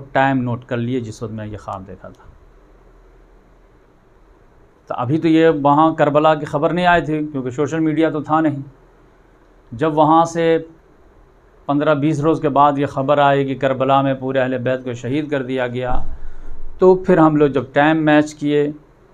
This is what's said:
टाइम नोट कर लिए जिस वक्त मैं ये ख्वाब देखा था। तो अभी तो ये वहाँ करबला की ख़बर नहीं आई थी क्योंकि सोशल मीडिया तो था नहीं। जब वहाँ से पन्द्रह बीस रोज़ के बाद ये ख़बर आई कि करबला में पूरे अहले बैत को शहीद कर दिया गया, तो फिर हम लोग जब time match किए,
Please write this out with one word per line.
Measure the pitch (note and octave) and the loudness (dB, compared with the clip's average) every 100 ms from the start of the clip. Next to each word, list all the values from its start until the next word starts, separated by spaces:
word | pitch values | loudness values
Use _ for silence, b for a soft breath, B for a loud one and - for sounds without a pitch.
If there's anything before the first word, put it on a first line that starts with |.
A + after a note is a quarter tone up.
| B2+ | -2
टाइम | C#3 C3+ C3+ | 0 0 0
नोट | B2 A#2 - | -4 -6 -6
कर | B2 | -6
लिए | A#2 B2+ | -4 -6
जिस | A2 - | -8 -12
वक्त | A2 | -12
मैं | G#2+ G#2+ | -10 -12
ये | G#2+ | -12
ख्वाब | - G2 F#2 | -12 -12 -14
देखा | F2+ F#2 | -18 -20
था। | - - - _ _ _ _ _ _ _ _ _ _ _ _ _ _ _ _ _ _ _ _ _ _ _ _ _ | -20 -20 -20 _ _ _ _ _ _ _ _ _ _ _ _ _ _ _ _ _ _ _ _ _ _ _ _ _
तो | - | -8
अभी | A#2+ D#3 | -4 -2
तो | E3 | 2
ये | D#3+ E3 D3+ | 4 4 4
वहाँ | C#3 C#3+ D#3+ D#3 | 2 4 2 2
करबला | D3 D3 D#3 D#3 | 2 4 2 2
की | D3 | -2
ख़बर | D3 E3 | -2 -2
नहीं | F3+ F3+ | 0 2
आई | F3 | 2
थी | D3 D#3 D3+ | 0 -4 -4
क्योंकि | C3+ B2+ | -6 -6
सोशल | B2+ C#3+ D#3+ | -4 -4 -2
मीडिया | D#3+ D3+ D#3+ | -2 0 0
तो | D3+ | -2
था | D3+ D#3 | -2 0
नहीं। | D#3 C3+ C3+ - _ _ _ _ _ _ _ _ _ | 0 -4 -12 -20 _ _ _ _ _ _ _ _ _
जब | A#2 D#3 | -4 -2
वहाँ | D3+ D3+ E3 E3 | 2 4 4 2
से | E3 E3 E3 D#3+ - _ _ _ _ _ _ _ _ - | 0 0 0 -4 -20 _ _ _ _ _ _ _ _ -4
पन्द्रह | C#3+ D3+ D3 | 0 0 0
बीस | D3 D3+ | 0 0
रोज़ | D#3 D#3+ | 0 0
के | D#3 | 0
बाद | C3+ D3 C#3 | 2 2 2
ये | C#3 | -4
ख़बर | - C3+ D3 | -4 0 2
आई | C#3+ C#3 C#3 | 4 2 -2
कि | B2 | -2
करबला | C3+ B2+ C3 C#3 | -2 0 2 2
में | C#3 C3 | 2 -2
पूरे | C3 C3+ | -2 -2
अहले | B2+ C3 | -2 -2
बैत | A#2+ C3 | -2 -4
को | B2+ A#2 | -6 -8
शहीद | A#2+ C#3+ D3 | -6 -4 -4
कर | C#3+ | -6
दिया | B2 C3 B2 | -4 -4 -4
गया, | A#2+ B2 B2 - b b b b b - - | -4 0 2 2 b b b b b -6 2
तो | F#3 F#3 | 4 4
फिर | F#3 F3 | 2 4
हम | D#3 D3 | 4 4
लोग | D3 | 2
जब | C3 A#2+ | 0 -2
time | C#3+ D3+ D#3+ | 2 2 2
match | D3+ D3+ D3+ | 4 2 2
किए, | - D3 D3 D3 D3 _ _ _ | -4 -2 0 0 -6 _ _ _